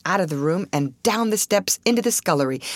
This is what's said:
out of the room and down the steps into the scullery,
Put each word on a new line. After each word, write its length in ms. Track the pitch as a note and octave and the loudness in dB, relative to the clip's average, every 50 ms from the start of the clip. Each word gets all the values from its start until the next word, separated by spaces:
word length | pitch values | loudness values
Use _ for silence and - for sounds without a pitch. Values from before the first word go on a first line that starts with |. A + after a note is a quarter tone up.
| - | -4
out 140 | C#3+ F3+ G3+ | -2 0 0
of 80 | F#3 D#3+ | 0 0
the 60 | D3+ | -2
room 320 | C#3 C#3 D3+ D#3+ F#3 G3 - | -2 0 0 0 0 -2 -2
and 300 | - D3 C#3+ C#3 C3+ _ | -2 -2 -2 -2 -4 _
down 300 | - - G#3 A3 A#3 A3 | -2 0 0 2 0 0
the 80 | G#3 G#3 | 0 0
steps 400 | - - - G3+ G3 - - - - | -2 2 2 0 2 2 -4 -2 0
into 180 | - A#3+ A#3 A#3 | 0 2 2 2
the 80 | A#3+ | 0
scullery, 500 | A3+ - - - E3 C#3+ C#3+ C3 C3 C3 - - - | 0 -2 0 0 2 2 2 0 -2 -4 -6 -8 -10